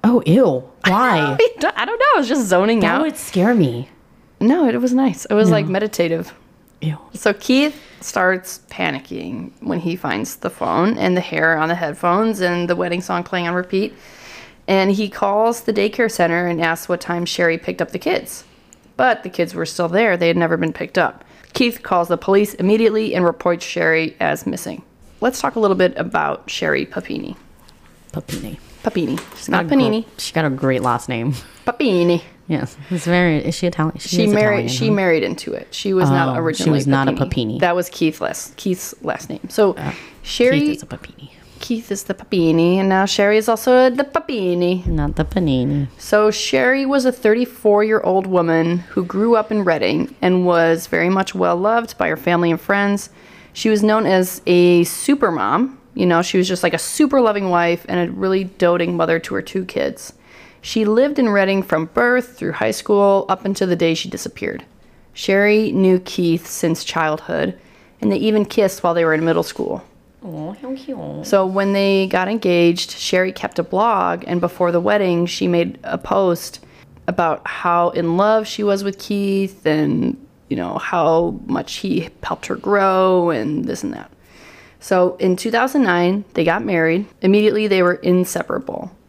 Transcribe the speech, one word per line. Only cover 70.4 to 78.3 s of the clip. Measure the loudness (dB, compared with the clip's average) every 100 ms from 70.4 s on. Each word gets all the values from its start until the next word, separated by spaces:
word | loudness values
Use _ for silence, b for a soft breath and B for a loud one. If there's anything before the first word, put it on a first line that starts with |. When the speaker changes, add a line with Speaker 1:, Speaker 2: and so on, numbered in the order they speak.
| -12 -12
Speaker 1:
how | -12
cute. | -12 -10 -10 -10 -10 0
Speaker 2:
So | 0
when | 2 0 0
they | 2 2 2 0
got | 0 -2
engaged, | -2 0 4 4 2 -6
Sherry | -8 -2 0 0
kept | -4 -6 -6
a |
blog, | -2 0 2 2 0 -2 -4
and | -2
before | -2 0 0
the | 2
wedding, | 2 2 2 0 -2
she | -2 0
made | 2 0 -6
a | -8 -8
post | -2 0 2 -2 -6 -16 B B B -10 -6
about | -2 -2 -2 -8
how | -4 0 2 2
in | 0 -2 2
love | 2